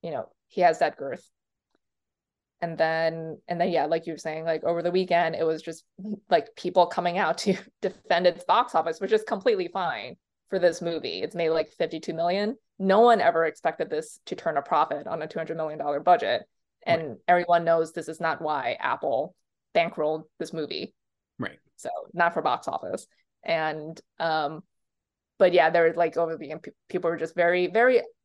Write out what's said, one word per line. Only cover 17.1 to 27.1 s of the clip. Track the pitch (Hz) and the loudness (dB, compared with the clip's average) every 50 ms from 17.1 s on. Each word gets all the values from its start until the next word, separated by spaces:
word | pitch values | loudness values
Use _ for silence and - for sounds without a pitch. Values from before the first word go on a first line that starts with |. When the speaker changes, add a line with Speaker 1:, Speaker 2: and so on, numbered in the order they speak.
| 113 - _ - | -12 -10 _ 2
Speaker 1:
everyone | 180 175 175 175 175 170 170 | 4 4 4 2 2 2 4
knows | 165 165 165 165 160 | 4 2 2 2 -2
this | 160 175 156 - | -4 -10 -10 -10
is | 160 156 | -10 -4
not | - 165 160 - | -4 -4 -4 -2
why | 165 151 151 139 131 120 123 - | -4 -4 -4 -2 -2 -4 -4 -2
Apple | - 131 123 - - 151 127 120 147 180 _ _ _ _ _ _ _ _ _ | -2 -2 -2 -2 -2 -2 -2 -2 -2 -4 _ _ _ _ _ _ _ _ _
bankrolled | 170 165 165 165 - 156 151 156 160 156 _ _ _ | 0 0 0 -2 -4 -2 -2 -2 -4 -8 _ _ _
this | 160 156 - | -12 -10 -8
movie. | 160 151 143 - 80 - - _ _ _ _ _ _ _ _ _ _ | -8 -8 -8 -8 -10 -10 -12 _ _ _ _ _ _ _ _ _ _
Speaker 2:
Right. | 123 98 - _ _ _ _ | -10 -10 -10 _ _ _ _
Speaker 1:
So | _ - - - - - - - | _ -10 -8 -8 -8 -10 -12 -2
not | 175 175 170 170 | 0 0 0 0
for | 180 | 0
box | 147 156 123 - - - | -2 -2 -2 -2 -4 -8
office. | - - - 90 - - - _ _ _ _ _ _ _ _ | -8 -8 -8 -6 -8 -8 -10 _ _ _ _ _ _ _ _
And, | - 165 160 160 156 151 156 151 156 165 - _ _ _ _ | -4 -2 -2 -2 -4 -4 -6 -8 -12 -14 -16 _ _ _ _
um, | 165 165 160 160 151 143 156 156 - _ _ _ _ _ _ _ _ _ _ _ _ _ _ _ | -4 -2 -2 -2 -2 -4 -6 -8 -16 _ _ _ _ _ _ _ _ _ _ _ _ _ _ _
but | 202 175 175 | 4 6 6
yeah, | 175 160 165 | 6 4 6
there | 165 170 165 | 6 6 4
were, | 165 165 | 4 4
like, | 165 170 165 165 165 | 4 0 0 2 -2
over | 170 160 | -2 -2
the | 165 156 | -4 -8
weekend, | 160 139 156 156 - | -10 -12 -12 -12 -14
pe-, | - - _ _ _ | -16 -20 _ _ _
people | - 175 165 165 | -8 -2 -2 -2